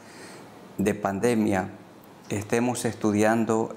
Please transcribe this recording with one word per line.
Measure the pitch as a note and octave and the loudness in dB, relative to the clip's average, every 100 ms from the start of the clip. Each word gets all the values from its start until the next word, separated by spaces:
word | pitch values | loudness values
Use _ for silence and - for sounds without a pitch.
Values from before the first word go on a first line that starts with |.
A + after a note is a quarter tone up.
| - - - - - - - - | -20 -20 -18 -18 -20 -20 -14 -2
de | G2 G2+ | 0 0
pandemia, | G2 G2 A#2 A2+ G#2 G2 G2 - - - - - - | -2 0 2 2 2 0 -2 -10 -20 -20 -20 -20 -8
estemos | G#2 G2+ A#2+ B2 A#2 | -8 -2 0 0 0
estudiando | A#2+ - G#2+ G#2 G#2+ A2+ A2 A2 A2 | -4 0 0 4 4 4 2 0 0